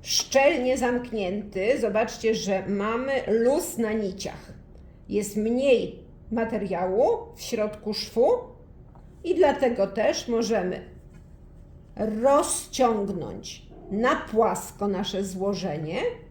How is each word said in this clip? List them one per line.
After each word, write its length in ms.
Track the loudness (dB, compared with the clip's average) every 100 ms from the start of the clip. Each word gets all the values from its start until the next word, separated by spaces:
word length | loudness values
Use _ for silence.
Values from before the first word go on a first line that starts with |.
| 0
szczelnie 680 | 0 2 6 6 4 2 2
zamknięty. 1000 | 2 0 -2 -4 -2 -4 -6 -2 0 2
Zobaczcie, 540 | 2 2 0 0 0
że 280 | 0 0 -2 0
mamy 440 | -2 0 -2 0 -2 2
luz 520 | 2 4 2 0 -2
na 140 | -2
niciach. 600 | 0 -2 -6 -10 -10 -16 -18 -20 -20 -20 -20 -4
Jest 280 | -2 -2 -2
mniej 680 | 0 2 4 4 4 -8 -18 -20 -6
materiału 880 | -2 -2 -2 -2 -2 0 2 2 2 -4 -14
w 60 |
środku 520 | -8 -4 -4 -4 -6
szwu 320 | -6 -4 2 4 2 -2 -18 -20 -20 -20 -20 -20 -12
i 100 | -4
dlatego 520 | 4 4 4 2 2 0
też 420 | 2 0 0 -2
możemy 560 | -2 0 0 0 -6 -10 -20 -20 -20 -20 -20 -20 -20 -20 -20 -20 -6
rozciągnąć 1700 | -4 2 6 6 4 -2 -6 2 2 4 -2 -4 -6 -10 -12 -16 -18 -20 -8
na 260 | 0 2 0
płasko 720 | 0 2 2 2 -8 -4 -2
nasze 360 | -2 -2 -4
złożenie 760 | -4 -2 -2 -2 -4 -4 -4 -4 -4 -6 -16